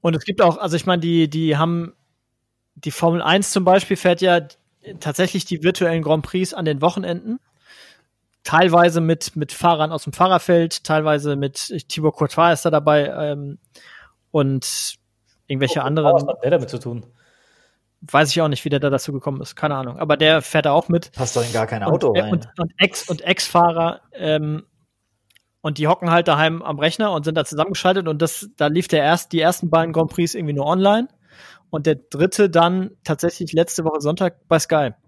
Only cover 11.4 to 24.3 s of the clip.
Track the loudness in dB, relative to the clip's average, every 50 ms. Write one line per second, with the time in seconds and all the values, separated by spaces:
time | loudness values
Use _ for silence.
11.4 | -2 -4 -6 -8 -10 -8 -8 -10 -8 _ -8 -2 -2 -2 0 0 -2 -2 2 2
12.4 | 4 4 4 2 2 0 0 2 2 4 2 4 2 0 -4 -6 -6 -6 -6 -6
13.4 | -8 -12 -14 -16 _ _ _ -20 -20 -20 -20 -20 -20 _ _ _ _ _ _ 0
14.4 | 0 2 0 -2 -4 -6 -6 -6 -6 -8 -10 _ _ _ _ _ _ _ _ _
15.4 | _ _ -4 -2 -2 0 0 -2 -2 -2 0 2 4 4 4 4 2 -2 -6 -4
16.4 | 0 0 0 0 0 -4 -10 -10 -10 -10 -10 -10 -12 _ _ _ _ _ _ _
17.4 | _ _ _ _ _ _ _ _ _ _ _ _ -20 0 2 2 2 2 2 0
18.4 | 0 0 -2 -4 -4 -2 -2 0 0 0 -2 -2 -4 -4 -8 -6 -6 -6 -8 -8
19.4 | -10 -14 -10 -6 -4 -4 -4 -4 -6 -8 -8 -8 0 0 0 2 4 4 4 4
20.4 | 0 0 -2 0 0 2 2 2 2 2 -2 -2 -2 -6 _ -6 -6 -2 -2 -2
21.4 | -2 -2 -2 -2 -2 -2 -4 -4 -2 -2 0 0 2 2 2 2 0 0 -2 -4
22.4 | -4 -6 _ -8 -8 -8 _ -2 -2 -2 0 -6 -8 -8 -8 -6 -2 -4 -2 -2
23.4 | -2 0 2 4 4 4 4 2 -2 -2 -2 -6 _ _ _ -8 -2 -2